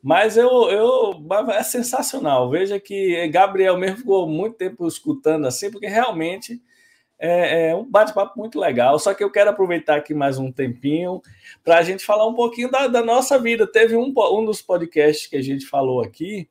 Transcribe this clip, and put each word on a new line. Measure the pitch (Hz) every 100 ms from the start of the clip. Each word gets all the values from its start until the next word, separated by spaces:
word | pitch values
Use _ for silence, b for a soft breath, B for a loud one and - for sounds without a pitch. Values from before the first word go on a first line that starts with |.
| 131
Mas | 170 220 214
eu, | 247 254 202
eu, | 196 226 254 220 175 151 196 226
é | 208
sensacional. | 240 247 240 - 254 - 151 135 127
Veja | 151 196 202
que | - 196 190 170 165
Gabriel | 160 196 190 185 180
mesmo | 190 196
ficou | 247 190 165
muito | 156 208 226
tempo | 185 - 170
escutando | - - 143 151 156 135
assim, | 123 202
porque | 202 -
realmente | 208 247 175 165 190 - 240 b b b b b _
é, | 165 175 165 165 160
é | 170
um |
bate-papo | 240 202 214 196 196 -
muito | 220 208
legal. | 180 123 123 151
Só | 196 196
que |
eu | 202
quero | 202 208
aproveitar | 202 190 175 - 147
aqui | 147
mais | 151 139 131
um | 135
tempinho | 127 135 123 139 156 180 180 B B B B
pra | - 170
gente | 170 190 -
falar | 214 220
um | 240
pouquinho | 233 233 247
da, | 269 269
da | 240
nossa | 233 240 254 277
vida. | 233 233 208
Teve | 220 226 233
um | 262
po-, | 262 190 196
um | 220
dos | 208
podcasts | - 180 170 156 151 151 -
que | 143
a |
gente | 135 135 135
falou | 143 135 127
aqui | 107 _ 165 208 160